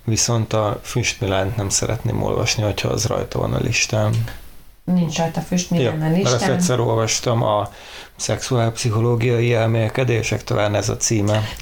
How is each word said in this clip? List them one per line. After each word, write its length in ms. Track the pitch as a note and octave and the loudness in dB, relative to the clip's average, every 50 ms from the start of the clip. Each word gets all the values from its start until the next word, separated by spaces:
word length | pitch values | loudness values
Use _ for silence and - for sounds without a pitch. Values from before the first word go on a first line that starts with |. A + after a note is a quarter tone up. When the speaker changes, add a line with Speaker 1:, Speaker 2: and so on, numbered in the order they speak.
| - | -4
Speaker 1:
viszont 500 | - A2 G#2 - - A#2+ A2+ A2 - - | -2 0 0 2 2 2 0 0 0 0
a 260 | A2 G#2+ G#2 G2+ - - | 0 2 0 0 -4 -6
Füstmilánt 720 | - - B2 A2+ - - - - F#2+ G2 F#2+ F#2+ F#2+ A#2 | -4 -2 -2 -2 -2 -2 -2 -2 0 2 2 0 0 0
nem 140 | - G2+ G2 | -2 -2 -2
szeretném 540 | - - - - - A#2 - - - G#2 G2+ | -2 -2 -2 -2 -2 -2 -2 -2 -2 0 0
olvasni, 400 | - G#2 F#2 - A#2 - - G#2+ | 0 0 0 0 0 0 0 0
hogyha 240 | G#2 G2 - - - | 0 0 -2 -2 -2
az 160 | B1+ - G2+ | -2 0 0
rajta 340 | G#2 - - - - - - | 0 -2 -2 -4 -4 -2 -2
van 140 | - G#1 A#1+ | -2 0 0
a 60 | - | 0
listán. 540 | - - - - - - - A2 G#2+ G#2+ A2 A2+ A2 A2+ - - - - - - - - - - - | 0 0 0 0 0 0 0 0 0 2 0 0 -2 -2 -6 -10 -14 -16 -18 -20 -20 -20 -20 -10 -4
Speaker 2:
Nincs 340 | - F3+ F3+ F3 D#3 D#3 - | 0 0 2 2 0 0 -2
rajta 240 | E3 E3 E3 E3+ | -2 -2 -2 -4
Füstmilán 440 | D#3 - - F3+ F3+ - F3+ E3+ C3+ | -4 -2 -2 -2 0 0 0 2 2
Speaker 1:
Jó, 60 | A2+ | 2
Speaker 2:
a 180 | - D#3 D#3+ D#3+ | 0 0 0 2
Speaker 1:
mert 140 | E3 F3+ - | 2 2 2
azt 80 | C3 B2+ | 2 2
Speaker 2:
listán. 180 | A2+ G#2+ - C3 | 2 2 2 2
Speaker 1:
egyszer 240 | A#2+ - - B2+ B2 | 2 2 2 2 2
olvastam, 640 | A#2 A#2 A2+ A2+ A2+ G#2+ - - - C3 A#2 A2+ A#2+ | 2 2 2 2 2 0 0 0 0 0 2 2 2
a 260 | A2 G#2 G#2 G2+ - - - - - - - - - - | 2 2 0 0 -2 -6 -14 -20 -18 -18 -18 -18 -18 -14
szexuálpszichológiai 1400 | - - - A2 G#2+ - - B2+ A#2+ A2+ A#2 A2+ - - B2 G#2 A2+ A2+ A#2+ A#2+ A#2 A#2 B2+ A#2+ A#2 A#2 A#2+ A#2 | -8 -4 -4 -2 -2 -2 0 0 2 2 2 0 0 -2 0 0 2 2 2 2 2 2 2 2 2 2 2 2
elmélkedések, 920 | A2+ A2+ A2+ A2+ A#2 A2+ G#2+ - - C3 A#2+ A#2+ A2 G#2 - A2+ A2 - | 2 2 2 2 2 2 0 0 0 0 2 2 0 0 0 -2 -2 -2
talán 320 | - B2 A2+ G#2 G#2 G#2 | -2 0 2 2 2 2
ez 140 | G2+ G2+ A2 | 0 0 0
a 80 | A2 - | -2 -2
címe, 440 | - - A#2 A2 G2+ G#2 G#2+ G#2+ G#2+ G#2+ - - | 0 0 0 2 2 2 2 2 0 -2 -4 -4